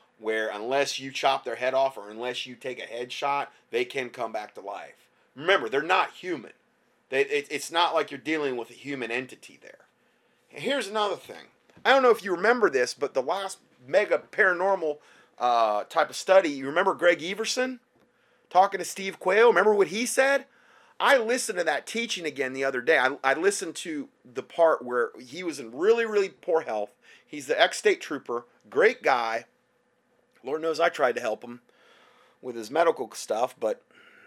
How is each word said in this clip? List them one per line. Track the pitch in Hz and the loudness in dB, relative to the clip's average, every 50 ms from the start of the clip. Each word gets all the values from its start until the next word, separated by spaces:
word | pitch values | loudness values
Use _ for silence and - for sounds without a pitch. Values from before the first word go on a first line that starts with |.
| _ _ _ _ | _ _ _ _
where | 107 110 110 110 110 110 | -4 -2 -2 0 -2 -2
unless | 104 104 107 123 135 139 143 139 - 127 | -4 -6 -4 -2 0 0 0 0 -4 -8
you | 131 135 | -10 -10
chop | 135 - - 135 135 135 - | -8 -2 0 0 0 0 -4
their | 127 113 | -8 -8
head | 113 127 131 131 | -4 -4 -2 0
off | 135 135 131 120 110 | 0 0 0 -2 -8
or | 101 104 | -14 -14
unless | 107 113 120 127 127 127 - | -12 -8 -8 -8 -6 -8 -10
you | 131 123 | -12 -14
take | 113 - 131 123 107 | -12 -12 -10 -10 -10
a | 92 | -12
headshot, | - 110 120 127 127 - - 147 139 143 143 135 - - _ _ _ | -12 -10 -10 -10 -10 -8 -6 -4 -4 -2 -4 -4 -8 -12 _ _ _
they | - 123 127 | -4 -4 -4
can | 123 - 139 127 120 | -2 -4 -6 -8 -6
come | - 127 117 113 | -8 -8 -8 -6
back | 110 107 104 - _ | -6 -8 -10 -10 _
to | 104 | -14
life. | 95 98 101 90 76 71 - _ _ _ _ _ _ _ _ | -12 -12 -12 -12 -14 -16 -20 _ _ _ _ _ _ _ _
Remember, | 127 151 175 196 175 123 110 | -6 0 0 2 2 2 0
they're | 123 139 | -2 -2
not | 156 170 185 190 160 - | 0 2 2 2 2 0
human. | - - - 185 170 135 98 - - _ _ _ _ _ _ _ _ _ _ _ | -4 -10 -8 -8 -8 -8 -8 -14 -20 _ _ _ _ _ _ _ _ _ _ _
They, | 131 135 139 | 0 0 0
it, | 139 143 147 143 - | 0 0 -4 -4 -4
it's | 151 135 - - | -8 -8 -8 -4
not | 165 170 170 156 143 | 0 0 0 2 0
like | 160 151 - | -2 -2 -2
you're | 147 135 | -8 -10
dealing | 113 143 160 156 147 135 127 | -6 -4 -4 -2 -2 -2 -4
with | 120 113 - | -4 -8 -10
a | 120 | -14
human | - 127 143 143 131 120 110 | -16 -12 -10 -8 -8 -6 -6
entity | 117 127 131 127 113 - - - 98 _ | -6 -6 -6 -8 -14 -20 -20 -20 -20 _
there. | - - - _ _ _ _ _ _ _ _ _ _ _ _ _ _ _ | -20 -20 -20 _ _ _ _ _ _ _ _ _ _ _ _ _ _ _
And | - 135 151 | -16 -8 -4
here's | 226 285 277 208 190 | -4 -2 -2 -4 -4
another | 214 220 208 208 175 131 | -2 -2 -2 -2 -4 -6
thing. | - - 98 82 67 - _ _ _ _ _ - _ | -10 -16 -18 -18 -18 -20 _ _ _ _ _ -4 _
I | 233 | 4
don't | 262 269 | 4 6
know | 254 247 | 6 6
if | 220 - 165 | 4 4 0
you | 202 180 | -4 -4
remember | 170 185 220 247 247 214 170 | 0 2 2 4 4 2 2
this, | 135 131 123 120 - | 4 2 0 0 -2
but | - 139 131 - | -4 -6 -2 -2
the | 135 | -2
last | 127 139 175 202 196 190 - - _ _ _ _ 127 | -2 -2 -4 -4 -4 -8 -10 -14 _ _ _ _ -10
mega | 123 156 190 208 160 165 - - - | 0 2 2 2 2 0 -2 -2 -6
paranormal, | - - 214 190 180 170 185 196 196 185 165 156 147 151 _ _ _ - _ _ _ - | 0 2 2 4 4 2 0 0 0 0 0 -4 -4 -6 _ _ _ -20 _ _ _ -2
uh, | 117 123 120 117 113 107 104 104 98 | 0 2 4 4 4 4 2 0 -2
type | - - 160 151 - | -2 0 0 0 0
of | 160 | -2
study, | - - - 185 196 185 151 | -6 2 6 6 6 6 4
you | 143 135 131 | -2 -4 -6
remember | 139 151 175 196 - 160 | -2 0 2 2 2 0
Greg | 123 170 175 170 147 | 4 4 4 4 2
Everson | 151 180 196 190 220 214 - 254 254 262 254 240 _ _ _ _ _ _ _ _ _ _ _ _ _ _ | -2 -6 -6 -6 -4 -4 -2 -2 -2 -4 -6 -10 _ _ _ _ _ _ _ _ _ _ _ _ _ _
talking | - 180 190 196 196 185 | 4 4 4 4 2 -4
to | 175 | -8
Steve | - - - 190 190 - - | -8 -10 -8 -8 -8 -8 -4
Quayle? | - 185 190 214 233 240 | 0 2 4 6 6 6
Remember | 202 170 196 214 214 | 6 6 6 6 6
what | 202 185 151 | 4 2 2
he | 175 220 247 | 0 -4 -4
said? | - - - 262 277 277 269 262 - _ _ _ _ _ _ _ _ _ _ | -2 0 2 2 2 2 0 -2 -6 _ _ _ _ _ _ _ _ _ _
I | 180 233 277 262 | 4 4 4 4
listened | 220 220 247 262 - - 202 180 | 4 2 -2 -2 -2 -4 -4 -2
to | 170 | 0
that | 160 147 127 - | 0 0 -2 -4
teaching | - - 226 233 233 - 185 170 | -6 -6 -6 -4 -4 -6 -6 -6
again | 151 135 135 135 127 131 | -8 -4 -4 -4 -4 -2
the | 135 135 | -2 -2
other | 135 131 123 | -2 -2 -2
day. | 120 156 160 139 | 0 2 4 4
I, | 127 131 143 - | 4 2 0 0
I | - 135 139 | 0 0 0
listened | 151 170 202 202 - 196 165 147 - | 2 2 0 0 0 -6 -8 -10 -10
to | - 180 156 147 135 - _ _ _ | -10 -8 -8 -8 -10 -10 _ _ _
the | 127 120 123 - | -12 -12 -12 -12
part | - - - 165 160 151 - 123 | -8 2 4 6 6 6 2 -2
where | 123 123 123 117 - - - | -4 -2 -2 -2 -2 -4 -12
he | 131 123 - - 185 | -18 -14 -12 -8 -8
was | 170 147 139 | -8 -8 -8
in | 123 113 117 | -12 -12 -8
really, | 135 175 214 233 233 226 | 0 2 4 4 4 2
really | 220 214 208 196 185 | 0 0 0 0 0
poor | - _ - - 165 160 | -4 _ -4 0 0 0
health. | 147 131 113 107 104 - _ _ _ - - - _ _ | 0 -2 -4 -6 -6 -8 _ _ _ -20 -20 -20 _ _
He's | - 151 131 131 | -14 -14 -4 -4
the | 147 123 | 2 2
ex-state | 165 185 - - - 214 190 - | 2 2 2 0 2 2 2 2
trooper, | - - 156 131 - - 120 120 - _ _ _ _ 107 | -2 -8 -8 -8 -6 -6 -6 -6 -6 _ _ _ _ -4
great | 104 135 185 226 247 - 143 | 2 4 4 4 4 2 0
guy. | 147 135 120 117 113 113 117 117 - _ _ _ _ _ _ _ _ _ _ _ _ _ _ _ _ _ _ | 2 2 2 0 -2 -4 -6 -8 -10 _ _ _ _ _ _ _ _ _ _ _ _ _ _ _ _ _ _
Lord | - 123 147 156 | -8 -6 -6 -2
knows | 160 165 156 143 | -2 -2 0 2
I | 165 170 | 0 0
tried | - - 143 123 117 | 2 2 2 2 2
to | 117 | 0
help | 120 113 110 110 - | -4 -4 -6 -6 -8
him | 120 120 123 _ _ _ _ _ _ _ _ _ _ _ _ _ _ _ _ | -14 -16 -16 _ _ _ _ _ _ _ _ _ _ _ _ _ _ _ _
with | - 127 117 | -14 -10 -10
his | 117 110 104 | -10 -10 -4
medical | 135 160 170 170 - - 123 107 | 0 2 2 2 2 0 -6 -10
stuff, | - - - - 110 110 123 131 - - | -10 -14 -8 -6 -2 -2 -2 -4 -4 -4
but | 117 107 101 - _ _ _ - - - _ - - | -4 -4 -4 -4 _ _ _ -20 -20 -20 _ -20 -20